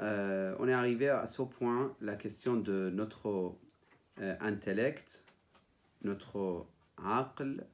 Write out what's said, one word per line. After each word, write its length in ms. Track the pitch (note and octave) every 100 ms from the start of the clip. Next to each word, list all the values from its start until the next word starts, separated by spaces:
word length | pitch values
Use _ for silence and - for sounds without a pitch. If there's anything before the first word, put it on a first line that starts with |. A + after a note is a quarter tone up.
euh, 560 | G#2+ G2+ G2 F#2+ F#2+ F#2
on 80 | B2
est 60 |
arrivé 380 | B2+ B2 A#2+ C#3
à 160 | C3 -
ce 160 | -
point, 520 | B2+ - A#2+ A#2+ C3+ -
la 140 | G#2
question 420 | G#2 G#2 - B2 A#2
de 320 | G2 G2 F#2
notre, 680 | F#2 G#2+ - G#2+ G2 F2+ - - - _ - _ -
euh, 160 | F#2+ F#2
intellect, 840 | G#2+ G2+ G2+ G2 C3 D3+ - - - - _ - _ _ _ -
notre 640 | G#2 G2 - G2+ F#2+ E2+ D#2 _ _ -
aql. 680 | F#2 A#2 C3 - C3+ C#3 -